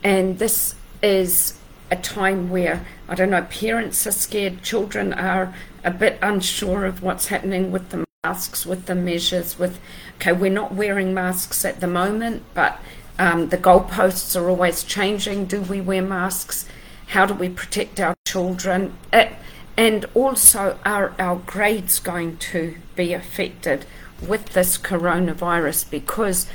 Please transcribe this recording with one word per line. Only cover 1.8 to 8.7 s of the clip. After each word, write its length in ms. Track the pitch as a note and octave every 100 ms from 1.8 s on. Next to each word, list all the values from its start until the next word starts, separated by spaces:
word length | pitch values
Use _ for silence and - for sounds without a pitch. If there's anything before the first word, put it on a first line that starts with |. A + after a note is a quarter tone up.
| -
a 60 | F#3
time 560 | - G#3 F#3+ G3 F3
where, 340 | F#3 F3 E3+ F3+ - -
I 80 | F3
don't 160 | F#3
know, 160 | F#3 F3+
parents 560 | - G#3+ A3+ A3 - A3
are 60 |
scared, 500 | F#3+ - G#3+ G3 F3+
children 500 | - A3+ G3+ G#3 G3+
are 420 | - F#3 F#3 F#3 - - -
a 60 | -
bit 300 | F3+ G#3 -
unsure 640 | G3 G3+ F#3 - G3+ F#3+ F#3+
of 160 | F#3
what's 280 | F#3 - -
happening 420 | - F#3+ F#3 F#3+
with 180 | F#3 F3+
the 180 | F3 E3 _ E3
masks, 400 | F3+ - -
with 200 | E3+